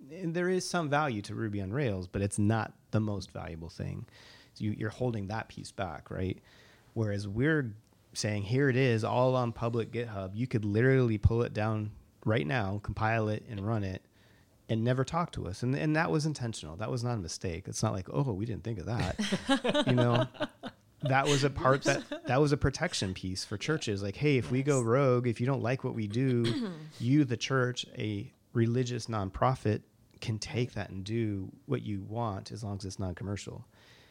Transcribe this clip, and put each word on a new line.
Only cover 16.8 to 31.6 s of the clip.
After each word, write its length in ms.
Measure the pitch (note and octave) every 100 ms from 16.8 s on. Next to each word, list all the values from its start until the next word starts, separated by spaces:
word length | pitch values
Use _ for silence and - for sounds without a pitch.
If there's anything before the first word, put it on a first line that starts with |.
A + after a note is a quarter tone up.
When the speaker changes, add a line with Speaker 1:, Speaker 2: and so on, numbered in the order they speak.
| A2
Speaker 1:
was 120 | C3
not 100 | A#2+
a 80 | A#2
mistake. 460 | E2 - F#2+ E2 A2
It's 160 | A2
not 100 | A2
like, 140 | G2 -
"Oh, 220 | - C3+
we 120 | F#2 A#2
didn't 180 | F#2
think 160 | A2+ A2
of 80 | D#2+
that." 1000 | A#2+ F2 - G3+ F#3+ - C4+ A#3+ D4 F#3
Speaker 2:
<laughs> 20 |
Speaker 1:
You 80 | B2
know, 320 | A#2+ A#2 B2 - - - - - _ _
that 240 | C3+ C3 D3
was 160 | C#3+ C#3
a 40 |
part 320 | - C3 C#3
that, 200 | D#4 C#3 - D#4
Speaker 2:
<laughs> 120 | E4+
Speaker 1:
that 140 | C3
was 100 | D3+
a 60 | C#3+
protection 560 | C#3 - E3+ - G2
piece 320 | F2+ F#2+ F#2 -
for 100 | G#2
churches. 440 | - D#3 - G2
Like, 140 | G2+ -
"Hey, 220 | D3 C3
if 120 | -
we 140 | B2+
go 160 | C#3 C#3
Speaker 2:
Yes. 60 | A2+
Speaker 1:
rogue, 400 | B2+ C3+ B2 B2
if 120 | A2
you 60 | B2
don't 160 | C3
like 220 | A2 C3
what 100 | B2+
we 140 | A2+ G#2
do, 640 | A2+ C3+ A#2+ A#2 C4 A3 D#3+ D#3
Speaker 2:
<clears throat> 140 | -
Speaker 1:
you, 240 | A#2+ D3
the 140 | C3 A#2
church, 480 | - C3+ B2 A#2+ - -
a 380 | G#2+ G2+ C3 - _
religious 520 | A#2+ A2+ A#2+ B2 B2 -
nonprofit, 760 | A2 F#2+ - B2 C3 G#2+ G#2+ - _ _ -
can 180 | - G#2+
take 340 | - A2+ B2
that 160 | A2 G2
and 140 | F#2+ F#2+
do 440 | A#2 A2 G2+ F#2+ -